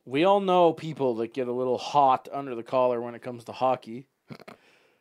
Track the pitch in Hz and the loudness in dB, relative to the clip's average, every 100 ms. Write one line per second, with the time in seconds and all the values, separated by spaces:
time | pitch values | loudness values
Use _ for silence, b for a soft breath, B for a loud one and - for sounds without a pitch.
0 | - 135 180 202 196 180 170 165 160 147 | -6 0 4 4 4 4 4 2 -6 -2
1 | 135 113 117 - 123 123 127 117 - 143 | -2 -2 -4 -6 -6 -2 -2 -2 0 2
2 | 139 127 - 139 139 117 110 131 127 120 | 4 2 -2 -10 -8 -10 -4 0 2 0
3 | 120 117 131 120 117 104 127 127 113 117 | -6 -12 -14 -14 -12 -2 0 -2 -6 -16
4 | 139 _ - - - - b b b b | -16 _ -20 -20 -20 -20 b b b b